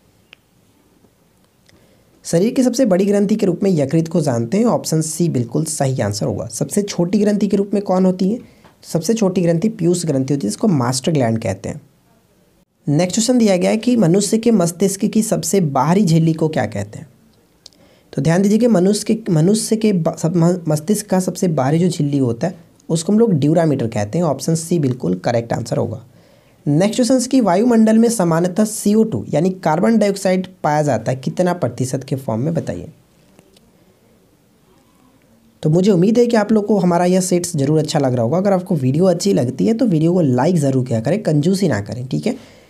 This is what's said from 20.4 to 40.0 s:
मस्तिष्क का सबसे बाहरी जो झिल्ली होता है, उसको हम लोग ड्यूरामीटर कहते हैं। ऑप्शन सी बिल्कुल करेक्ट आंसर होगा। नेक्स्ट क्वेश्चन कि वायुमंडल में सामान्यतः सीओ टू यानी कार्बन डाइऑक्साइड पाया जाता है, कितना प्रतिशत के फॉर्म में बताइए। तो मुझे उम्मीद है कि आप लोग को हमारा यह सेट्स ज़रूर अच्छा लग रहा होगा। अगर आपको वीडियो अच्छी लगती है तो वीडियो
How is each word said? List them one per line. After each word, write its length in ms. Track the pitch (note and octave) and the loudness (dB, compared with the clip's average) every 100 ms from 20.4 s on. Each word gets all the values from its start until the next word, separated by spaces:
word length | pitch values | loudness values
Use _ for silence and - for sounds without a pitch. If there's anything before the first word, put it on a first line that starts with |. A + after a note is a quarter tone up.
| E3+ F3+ D#3+ | 2 0 -2
मस्तिष्क 380 | D3+ F3+ G#3 - | -4 0 -2 0
का 140 | F#3 | -2
सबसे 280 | F#3 - F3+ | -2 -2 -2
बाहरी 300 | D3 C3 E3 | 0 0 2
जो 100 | F#3 | 0
झिल्ली 300 | F#3 C#3+ C#3 | 0 -2 0
होता 280 | B2 A2+ E3+ | 0 -2 -6
है, 80 | - - _ - | -8 -20 _ -6
उसको 240 | E3 - | -4 0
हम 60 | G#3 | 2
लोग 140 | A#3 | 4
ड्यूरामीटर 540 | D3+ D3 E3+ D#3+ C3+ A#2 | 2 2 2 2 0 -2
कहते 320 | G#2+ G#2 D#3+ | -4 -4 -2
हैं। 60 | |
ऑप्शन 300 | E3+ C3 - | -2 -2 -2
सी 240 | D#3+ - F3 | -2 -2 -2
बिल्कुल 360 | C3+ B2 E3 | 0 -2 -4
करेक्ट 380 | F3+ C3 A#2 A#2 | -4 -2 -2 -2
आंसर 240 | A#2+ A2+ B2 | -6 -4 -4
होगा। 280 | G#2+ - - - _ _ _ _ D#3 | -4 -8 -16 -20 _ _ _ _ -2
नेक्स्ट 360 | D3 G#3 A3 | 0 0 0
क्वेश्चन 280 | A#3+ C4 B3+ | 2 2 2
कि 100 | C4+ | 2
वायुमंडल 580 | G3+ F3+ A#3+ A3+ A3 A3 | 2 2 4 4 4 4
में 100 | A3+ | 2
सामान्यतः 560 | A3+ F3 D#3+ F3+ F3+ | 2 0 2 0 0
सीओ 400 | G#3+ - G#3 G#3+ | -2 0 0 2
टू 200 | A3 G#2+ - | 2 -2 -2
यानी 160 | D3 F#3 | 0 0
कार्बन 480 | F#3 D#3+ D#3+ A3 A3+ | -2 -2 0 2 2
डाइऑक्साइड 480 | G#3 G3 F#3+ F#3 F#3 - | 0 0 -2 -2 -4 -4
पाया 180 | D#3 D3+ | -2 0
जाता 300 | D3 A2+ B2+ | 0 -2 -2
है, 40 | B2+ | -4
कितना 360 | C3 - F3+ | -6 -2 -2
प्रतिशत 520 | F3 C3 - B2+ C3+ | 0 -4 -4 -6 -6
के 120 | - C3 | -6 -8
फॉर्म 240 | C3 A2+ | -4 -4
में 140 | D3 | -2
बताइए। 340 | E3 - F2+ A#2+ - _ _ _ _ _ _ _ _ _ _ _ _ _ _ _ _ _ _ _ _ _ _ _ _ _ - | -4 -6 -10 -12 -18 _ _ _ _ _ _ _ _ _ _ _ _ _ _ _ _ _ _ _ _ _ _ _ _ _ -4
तो 80 | D3+ | 0
मुझे 200 | E3+ F#3+ | 2 4
उम्मीद 280 | F3 G3 A#3+ | 4 4 4
है 80 | A#3+ | 4
कि 100 | A3+ | 2
आप 160 | G#3 | 2
लोग 140 | A3 G3+ | 0 2
को 120 | G3+ | 0
हमारा 260 | F3 E3+ | 2 2
यह 160 | F3+ F#3 | 2 2
सेट्स 360 | F3+ F3 F3 D3+ | 2 -2 -2 -2
ज़रूर 220 | C3+ D#3 | 0 0
अच्छा 200 | D#3 D#3 | 0 0
लग 160 | C3+ | 0
रहा 80 | B2 | 0
होगा। 160 | A2+ E3+ | 0 0
अगर 140 | G3+ | 0
आपको 220 | F#3 F3+ | 0 -2
वीडियो 300 | D#3+ B2+ D3 | -2 0 2
अच्छी 280 | F#3+ F#3 G3+ | 2 2 0
लगती 340 | F3+ B2 C3+ F#3+ | 0 -2 0 0
है 80 | |
तो 120 | A3+ B3 | 0 0
वीडियो 260 | D#3 | 2